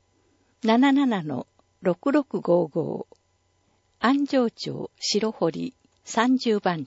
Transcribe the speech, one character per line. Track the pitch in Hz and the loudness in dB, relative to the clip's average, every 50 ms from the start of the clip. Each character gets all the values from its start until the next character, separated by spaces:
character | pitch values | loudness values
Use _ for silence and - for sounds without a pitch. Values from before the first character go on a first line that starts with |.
| _ _ _ _ _ _ _ _ _ _ _ _ - | _ _ _ _ _ _ _ _ _ _ _ _ 0
七 | 220 226 247 269 277 | 2 4 4 4 4
七 | 269 285 285 247 220 185 156 | 4 4 2 0 0 -2 -4
の | 151 135 - - - _ _ _ _ _ _ | -6 -8 -8 -10 -12 _ _ _ _ _ _
六 | - 185 170 - - 277 | -2 -2 -2 0 0 0
六 | 269 302 277 - - 190 | 0 0 0 -2 -6 -4
五 | - 175 175 175 170 | 0 2 2 2 2
五。 | 147 - 170 143 143 - - - - _ _ _ _ _ _ _ _ _ _ _ _ _ _ _ _ _ _ | 0 -4 -4 -4 -4 -6 -8 -10 -14 _ _ _ _ _ _ _ _ _ _ _ _ _ _ _ _ _ _
安 | - 233 277 285 285 | 0 0 2 0 0
城 | - 285 262 240 220 | 0 0 0 0 0
町 | - - - 151 135 - - - _ _ | -4 -6 -10 -10 -8 -8 -10 -12 _ _
白 | - - - 202 220 220 | -4 -2 -2 -2 -2 -2
堀 | - - 185 165 - 170 170 - - _ _ _ _ _ _ | -2 -2 -2 -2 -2 -4 -8 -8 -10 _ _ _ _ _ _
三 | - - 233 226 254 262 | -4 -2 0 2 2 2
十 | 247 - 240 214 202 | 2 2 0 0 0
番 | - 185 170 160 131 | 0 -2 -2 -2 -6